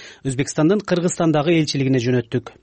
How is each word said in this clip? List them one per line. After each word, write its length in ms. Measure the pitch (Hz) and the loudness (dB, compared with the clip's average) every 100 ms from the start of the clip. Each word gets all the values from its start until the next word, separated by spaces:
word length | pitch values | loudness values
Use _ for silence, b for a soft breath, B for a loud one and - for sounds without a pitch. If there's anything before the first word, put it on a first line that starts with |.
| B B | B B
Өзбекстандын 560 | 135 123 135 - 156 208 | -8 -4 -4 0 2 2
Кыргызстандагы 800 | 196 175 170 - 165 151 143 165 | 0 0 0 0 0 2 2 2
элчилигине 400 | 156 139 131 131 | 0 0 0 0
жөнөттүк. 540 | 117 127 117 123 117 - | 2 0 0 -6 -6 -18